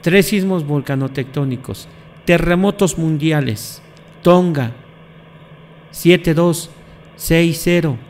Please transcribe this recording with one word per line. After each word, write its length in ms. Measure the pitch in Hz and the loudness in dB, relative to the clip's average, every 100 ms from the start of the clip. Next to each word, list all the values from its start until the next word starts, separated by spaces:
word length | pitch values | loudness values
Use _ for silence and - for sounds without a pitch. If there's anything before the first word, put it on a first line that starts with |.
Tres 260 | 170 190 190 | 4 2 2
sismos 380 | 208 190 180 147 | 0 -2 -2 -2
volcanotectónicos, 1200 | 147 131 135 135 135 131 151 139 123 - 104 - - - - - | -4 -2 -4 -4 -6 -8 -6 -4 -6 -8 -14 -14 -20 -20 -8 0
terremotos 720 | 175 160 175 202 202 190 - | 0 2 2 0 0 -2 0
mundiales, 880 | 160 156 160 151 131 110 - - - - - - | -2 0 0 0 -2 -6 -10 -16 -20 -20 -20 -2
Tonga, 480 | 175 180 180 147 117 120 - - - - - - - - - - - | 4 4 4 -2 -4 -8 -20 -20 -20 -20 -20 -20 -20 -20 -20 -20 -20
siete 420 | - 170 180 170 | -2 2 4 2
dos, 380 | 156 175 165 - - - - - - | 2 2 0 -8 -18 -20 -20 -20 -14
seis 440 | - 165 170 156 | 0 2 2 0
cero 360 | - 175 160 117 - | 0 0 0 -4 -10